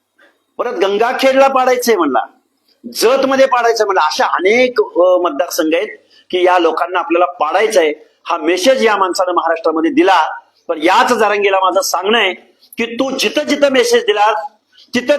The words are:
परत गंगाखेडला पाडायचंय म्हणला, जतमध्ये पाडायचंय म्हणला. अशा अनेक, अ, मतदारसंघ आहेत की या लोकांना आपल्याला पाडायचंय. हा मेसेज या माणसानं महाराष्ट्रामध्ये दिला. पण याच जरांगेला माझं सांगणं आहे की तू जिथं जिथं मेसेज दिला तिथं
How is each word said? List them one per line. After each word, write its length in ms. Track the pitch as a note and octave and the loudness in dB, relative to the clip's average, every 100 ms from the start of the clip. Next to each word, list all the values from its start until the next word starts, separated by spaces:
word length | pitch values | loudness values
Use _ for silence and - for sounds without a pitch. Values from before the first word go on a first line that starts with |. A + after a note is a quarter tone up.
| _ _ _ _ _ - | _ _ _ _ _ -8
परत 160 | B3 | -6
गंगाखेडला 720 | F3 G3 G3+ A#3 B3+ C4+ C4 C4+ | -2 -2 0 -2 0 2 4 2
पाडायचंय 480 | C4+ B3+ B3+ A#3+ G#3 | 2 0 0 0 0
म्हणला, 240 | D3+ A#2+ - _ _ _ _ _ - | 0 -2 -4 _ _ _ _ _ -14
जतमध्ये 520 | - A3 C4+ C4 C4+ C4+ | -2 0 2 2 2 2
पाडायचंय 400 | B3 A#3 G#3 G3+ | 2 0 0 0
म्हणला. 200 | F#3 D#3 | 0 0
अशा 200 | - G#3 | 0 -2
अनेक, 560 | C#3+ F#3 A#3 B3+ B3 | 0 2 2 2 0
अ, 180 | G#3 E3 | -2 0
मतदारसंघ 760 | F3+ F3+ F3 C#3+ F3 - D#3+ E3 | 2 2 0 -2 -4 -4 -2 -2
आहेत 120 | G#3+ - _ _ - | -4 -12 _ _ -8
की 160 | F3+ F3+ | 0 2
या 140 | F3+ | 2
लोकांना 400 | E3 D#3+ F3 F3+ | 2 0 -4 -4
आपल्याला 260 | E3 E3+ F3 | -2 0 0
पाडायचंय. 680 | - D3+ F3+ G#3+ G3+ D#3 D3 - _ - | -2 -2 0 0 2 0 -2 -12 _ -6
हा 100 | E3 | -4
मेसेज 480 | D#3 F3+ C4 B3 A3 | -2 0 2 2 2
या 100 | G3+ | 0
माणसानं 380 | F#3 F3 F#3 | 0 0 -2
महाराष्ट्रामध्ये 580 | F3 E3 E3 E3+ D#3+ D#3+ | 0 -2 -2 -2 -2 0
दिला. 340 | C#3 F#3 F3+ D#3 - - _ - | 2 4 2 0 -6 -18 _ -10
पण 140 | D#3+ | -2
याच 320 | D#3+ G#3 B3+ | 2 2 2
जरांगेला 440 | A#3 G#3 G#3 G3+ F#3+ | 2 0 0 0 2
माझं 200 | F#3 F#3 | 2 0
सांगणं 360 | - F3 G3 A#3 | -2 -2 0 0
आहे 160 | F#3+ D#3+ - _ _ - | 0 -4 -16 _ _ -8
की 180 | A#3 A#3 | -6 -4
तू 220 | C4+ C4 | -4 -4
जिथं 260 | G#3 D4+ | -4 -4
जिथं 280 | C#4 C#4+ C#4+ | -4 0 2
मेसेज 340 | C4 A#3 A#3 G3+ | 2 2 0 0
दिला 280 | G#3 G#3+ A3 G#3+ _ _ _ _ | 0 0 0 -8 _ _ _ _
तिथं 220 | B3 B3 | -4 0